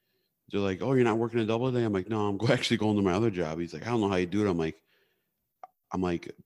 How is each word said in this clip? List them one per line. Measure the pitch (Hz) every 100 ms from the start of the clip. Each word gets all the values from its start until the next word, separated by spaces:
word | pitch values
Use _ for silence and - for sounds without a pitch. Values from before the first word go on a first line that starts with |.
| _ _ _ _ _
they're | -
like, | 101 131
"Oh, | 110
you're | 131
not | 120 110
working | 117 117
a | 110
double | 113 131
day?" | 123
I'm | 113
like, | 98 92
"No, | 110 104
I'm | 98
go-, | 110
<laughs> |
actually | 120 - 117
going | 107 104
to |
my | 98
other | 90 117
job." | 90 80 82
He's | 82
like, | 76
"I | 98
don't | 120
know | 101
how | 92
you | 90
do | 98 104
it." |
I'm | 87
like, | 80 - _ _ _ _ _ _ _ _ - _ _
I'm | 92
like, | 92 85 - -